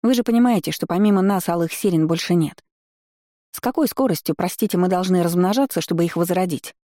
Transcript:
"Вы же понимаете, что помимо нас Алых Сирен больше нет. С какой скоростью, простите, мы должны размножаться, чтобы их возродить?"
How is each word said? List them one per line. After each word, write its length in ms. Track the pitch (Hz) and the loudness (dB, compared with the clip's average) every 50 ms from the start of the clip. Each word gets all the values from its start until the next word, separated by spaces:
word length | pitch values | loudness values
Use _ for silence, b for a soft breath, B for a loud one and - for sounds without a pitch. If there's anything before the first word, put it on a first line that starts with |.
"Вы 120 | - 226 262 | 2 2 2
же 80 | 240 | 2
понимаете, 480 | 233 - 233 233 240 247 233 185 - 156 | 0 2 2 2 4 4 2 0 -2 -4
что 160 | 151 - - | -6 -6 -4
помимо 360 | - 170 180 208 208 202 190 | -2 0 2 4 4 4 4
нас 260 | 185 196 202 185 - - | 2 2 0 0 -2 -2
Алых 240 | 170 170 170 160 | 0 0 -2 -2
Сирен 340 | - - - 202 175 160 160 | -4 -2 -2 0 2 2 2
больше 280 | 156 170 165 - - 175 | 2 0 -2 0 0 2
нет. 280 | 175 160 143 - - _ _ _ _ _ _ _ _ _ _ _ _ _ _ _ _ _ _ | 2 2 0 -4 -14 _ _ _ _ _ _ _ _ _ _ _ _ _ _ _ _ _ _
С 100 | - - | -16 -6
какой 280 | - 240 - - 311 226 | -6 -4 0 0 0 0
скоростью, 480 | - - 269 240 175 - _ - 156 | 0 0 0 0 0 -2 _ -6 -4
простите, 420 | - - 180 - - 220 202 - 175 | -4 -4 -6 -2 -2 -2 0 0 0
мы 80 | 180 | 2
должны 380 | 180 185 180 185 185 185 175 175 | 2 0 0 0 2 2 2 2
размножаться, 560 | 170 175 175 180 185 214 262 277 269 - 170 | 2 2 2 2 2 2 0 -2 0 -2 -6
чтобы 240 | 156 - 175 165 170 | -4 -2 -2 0 0
их 100 | 170 - | 0 0
возродить?" 600 | 170 170 175 180 180 185 180 151 127 - - - _ _ | -2 -2 0 0 -2 -2 -2 -4 -8 -8 -14 -20 _ _